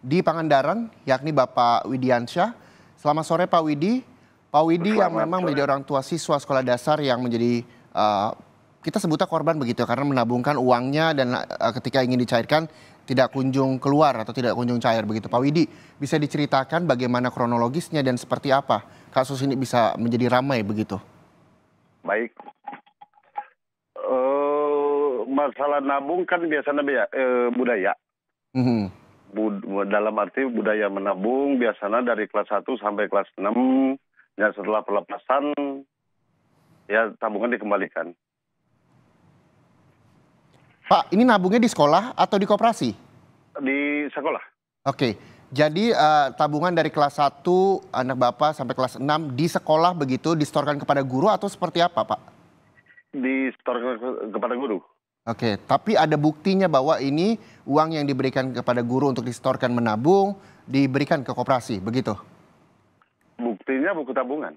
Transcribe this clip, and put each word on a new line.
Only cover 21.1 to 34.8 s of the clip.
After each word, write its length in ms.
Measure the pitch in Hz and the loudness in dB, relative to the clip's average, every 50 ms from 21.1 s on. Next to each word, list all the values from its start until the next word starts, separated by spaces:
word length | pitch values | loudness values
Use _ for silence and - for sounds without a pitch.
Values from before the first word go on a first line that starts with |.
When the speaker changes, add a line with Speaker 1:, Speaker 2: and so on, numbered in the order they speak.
| _ - _ _ _ _ _ _ _ _ _ _ _ _ _ _ _ _ _ | _ -20 _ _ _ _ _ _ _ _ _ _ _ _ _ _ _ _ _
Speaker 2:
Baik. 320 | - 101 110 117 117 _ - - - _ _ _ - - - _ _ _ _ - _ _ _ _ _ _ - - - _ _ _ _ _ _ _ _ _ - - | -4 -2 -2 -4 -6 _ -18 -20 -20 _ _ _ -18 -18 -18 _ _ _ _ -20 _ _ _ _ _ _ -14 -14 -14 _ _ _ _ _ _ _ _ _ -8 -4
Eh, 1120 | - 127 127 127 135 139 143 143 143 147 147 147 147 147 143 143 147 143 143 147 143 127 120 107 | -2 -2 0 0 0 0 0 0 0 0 0 0 0 0 0 0 0 0 0 0 0 0 -2 -4
masalah 560 | 123 135 139 147 139 120 - 139 147 147 143 | -2 0 0 0 0 -2 -2 -2 0 0 0
nabung 480 | 135 139 139 143 139 143 170 175 180 | 0 0 -2 -2 -2 -2 -4 -4 -2
kan 160 | - 180 175 170 | -2 -2 -2 -2
biasanya 380 | 165 151 143 131 143 143 147 143 | -2 -2 -2 -2 -2 -2 -2 -2
bea-, 260 | 139 139 120 104 - | 0 0 0 -2 -2
eh, 380 | - 131 131 127 127 123 123 120 120 | -2 -2 0 0 2 2 0 0 0
budaya. 400 | 123 127 123 120 101 92 98 - _ _ _ _ _ _ _ _ _ _ _ _ | 0 0 0 0 0 0 -2 -2 _ _ _ _ _ _ _ _ _ _ _ _
Speaker 1:
Mhm. 380 | 131 123 127 120 110 101 92 90 - _ _ _ _ _ _ - | 0 2 2 2 0 -2 -4 -8 -16 _ _ _ _ _ _ -6
Speaker 2:
Bud-, 320 | 104 107 107 101 98 - - 98 98 101 101 | -4 -2 -2 -2 -6 -8 -6 -4 -4 -2 0
dalam 240 | 104 104 104 107 107 107 | 0 0 0 0 0 -2
arti 260 | - 92 - 131 135 | -4 -2 -2 -2 -2
budaya 460 | 131 117 110 104 107 107 107 104 101 | -2 -2 -2 0 0 0 0 0 -2
menabung 680 | 98 95 98 101 98 92 98 113 127 135 143 143 139 | -2 -4 -4 -4 -4 -2 -2 -2 0 0 0 0 0
biasanya 460 | 127 120 110 104 - - 101 107 120 127 120 117 | 2 0 0 -2 -4 -4 -2 -2 0 0 0 -2
dari 140 | 107 104 - | -2 -4 -4
kelas 220 | - 104 101 - | -2 -4 -2 -2
satu 240 | 107 98 87 - 135 | -4 -4 -2 -4 -8
sampai 320 | 110 101 104 104 101 104 90 | -4 -4 -4 -2 -2 -4 0
kelas 160 | 101 101 95 - _ - | 0 -2 -2 -2 _ -6
enam, 160 | 95 101 - 123 127 131 131 135 135 135 135 139 _ _ _ _ _ _ _ | -4 -2 0 2 2 2 4 2 2 0 -2 -4 _ _ _ _ _ _ _
ya 160 | - 104 107 - | 0 0 0 0
setelah 300 | 104 95 95 107 107 | -2 -4 -2 -2 -2